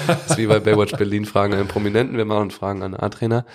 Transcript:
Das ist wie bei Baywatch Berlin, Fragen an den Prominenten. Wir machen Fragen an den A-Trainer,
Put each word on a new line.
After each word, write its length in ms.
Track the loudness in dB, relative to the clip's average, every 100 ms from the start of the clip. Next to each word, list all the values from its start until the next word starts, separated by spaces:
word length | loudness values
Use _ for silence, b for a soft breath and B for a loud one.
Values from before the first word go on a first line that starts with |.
| 0
Das 200 | -2 0
ist 80 | 0
wie 100 | 4
bei 140 | 4
Baywatch 320 | 4 4 2
Berlin, 320 | 0 -2 -2 0
Fragen 260 | 0 2
an 80 | 0
den 80 | -2
Prominenten. 480 | -2 0 0 0 -2
Wir 80 |
machen 260 | -2 -2 -2
Fragen 320 | -4 -6 -6
an 120 | -8
den 80 | -4
A-Trainer, 440 | -6 -2 0 0 -2